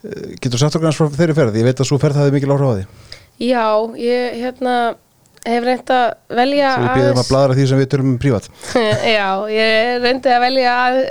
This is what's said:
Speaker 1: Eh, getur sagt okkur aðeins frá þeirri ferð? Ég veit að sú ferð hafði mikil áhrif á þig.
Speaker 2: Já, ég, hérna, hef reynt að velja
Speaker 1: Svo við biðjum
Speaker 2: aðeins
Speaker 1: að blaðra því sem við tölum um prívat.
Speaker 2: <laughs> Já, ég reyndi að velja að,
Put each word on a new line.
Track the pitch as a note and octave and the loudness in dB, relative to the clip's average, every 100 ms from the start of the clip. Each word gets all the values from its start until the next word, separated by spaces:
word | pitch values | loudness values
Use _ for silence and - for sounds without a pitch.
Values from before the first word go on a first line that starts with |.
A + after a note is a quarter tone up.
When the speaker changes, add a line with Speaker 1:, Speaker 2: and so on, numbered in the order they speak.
| - | -14
Speaker 1:
Eh, | - - - | -14 -14 -8
getur | C3 A#2+ | -6 0
sagt | D3 E3 | 0 0
okkur | D#3+ | -2
aðeins | C#3+ | 0
frá | D#3 | -2
þeirri | C#3+ E3+ D#3 | 0 0 2
ferð? | B2 G#2+ | 0 2
Ég | A#2 | 0
veit | B2+ | 0
að | C3 | 0
sú | C#3+ | 0
ferð | D3+ C#3+ | 0 2
hafði | C#3+ C#3 | 2 0
mikil | C3+ C#3 | 0 0
áhrif | C#3 | 0
á | G#2 | -2
þig. | G2 - - - - _ | -6 -14 -20 -20 -20 _
Speaker 2:
Já, | A#3+ B3 A3 G#3+ A3+ A3+ | -2 0 2 0 -2 -4
ég, | A#3 B3 B3 A#3 | -2 -2 -2 -6
hérna, | B3 B3 B3+ B3 A#3 - _ _ _ _ A#3 | -8 -6 -2 -2 -2 -6 _ _ _ _ -4
hef | A#3+ | -2
reynt | A#3+ B3+ - | 0 -4 0
að | B3+ A#3+ - _ | 0 0 -4 _
velja | A3+ C4 C#4+ C#4 | -2 0 2 0
Speaker 1:
Svo | B3+ | 0
við | A#2+ | 0
biðjum | - | 2
Speaker 2:
aðeins | B2 B2 A#2+ | 2 0 0
Speaker 1:
að | |
blaðra | C3 C#3 B2+ | 2 2 2
því | C3+ | 2
sem | C3 | 2
við | C3+ | 0
tölum | C#3+ C3+ | 0 0
um | B2 | 0
prívat. | C#3 G#2+ - - - B3+ | 0 -2 -4 -16 -4 -2
Speaker 2:
<laughs> | A3 G#3+ A#3 G#3+ | 0 0 0 0
Já, | G3 F#3+ G#3+ | 0 -2 -2
ég | G#3+ A3 A3 A#3+ B3 | 0 2 2 2 0
reyndi | B3 C4 C4 | 0 0 2
að | A#3+ | 2
velja | B3 C4 B3 B3 | 2 2 2 2
að, | B3 B3+ C4 | 2 0 0